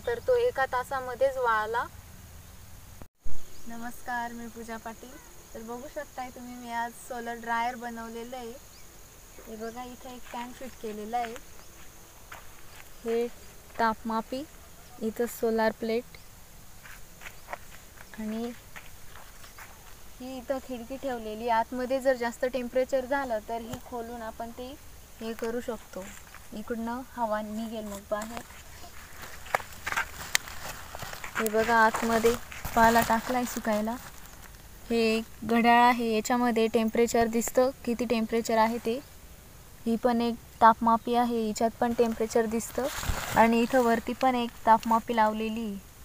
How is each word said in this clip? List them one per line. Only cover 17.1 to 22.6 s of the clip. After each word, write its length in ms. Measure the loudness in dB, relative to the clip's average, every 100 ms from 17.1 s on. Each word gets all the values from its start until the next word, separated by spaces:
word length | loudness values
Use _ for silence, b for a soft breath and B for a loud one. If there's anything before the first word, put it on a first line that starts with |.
| -16 -14 -14 -12 -12 -12 -16 -16 -18 -14 -8
आणि 340 | -6 -4 -4 -8 -14 -14 -14 -14 -14 -14 -16 -16 -16 -16 -16 -16 -16 -16 -14 -12
ही 160 | -10 -8
इथं 200 | -4 -4
खिडकी 380 | -4 -8 -8 -6
ठेवलेली. 520 | -4 -4 -6 -4 2
आतमध्ये 520 | 2 2 -2 0 2
जर 160 | 4 2
जास्त 280 | 0 -2
temperature 600 | -2 -2